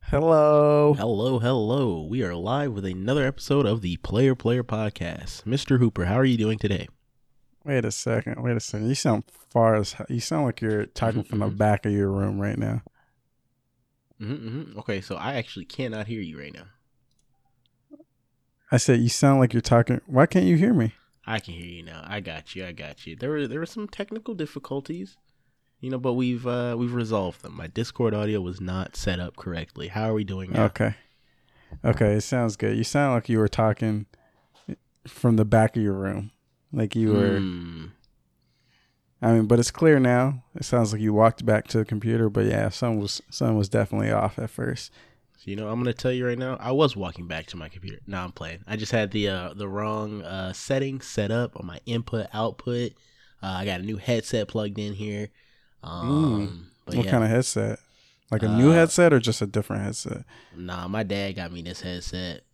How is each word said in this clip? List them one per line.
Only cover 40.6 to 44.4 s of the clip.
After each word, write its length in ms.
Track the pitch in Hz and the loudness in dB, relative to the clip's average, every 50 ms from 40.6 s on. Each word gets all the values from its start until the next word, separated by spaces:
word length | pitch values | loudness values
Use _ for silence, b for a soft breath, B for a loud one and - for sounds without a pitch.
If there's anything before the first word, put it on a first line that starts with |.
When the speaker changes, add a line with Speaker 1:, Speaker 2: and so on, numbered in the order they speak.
| - | -4
Speaker 1:
sounds 280 | - - 123 113 104 110 | 0 2 2 2 2 0
like 100 | 104 110 | 0 0
you 100 | 110 104 | 2 4
walked 320 | 104 110 113 107 - - | 6 6 6 4 2 0
back 240 | 110 107 107 - - | 2 2 2 0 0
to 100 | - 117 | -2 -2
the 60 | 107 | 0
computer, 460 | - 117 107 104 113 117 113 113 110 | 0 -2 -4 -2 0 0 2 2 2
but 160 | 104 110 104 | 2 2 2
yeah, 240 | 107 110 107 107 101 | 2 2 2 0 -2
something 300 | - - - 120 113 107 | -2 -2 -2 0 0 0
was, 200 | 101 101 - - - _ | -2 -4 -6 -8 -10 _
something 300 | - - 123 120 110 107 | -8 -2 0 2 2 2
was 100 | 101 98 | 0 2
definitely 420 | - 110 104 - - 107 107 110 | 2 0 0 0 0 -2 0 0
off 280 | 110 104 104 107 - | 0 0 0 -2 -2
at 100 | - | -4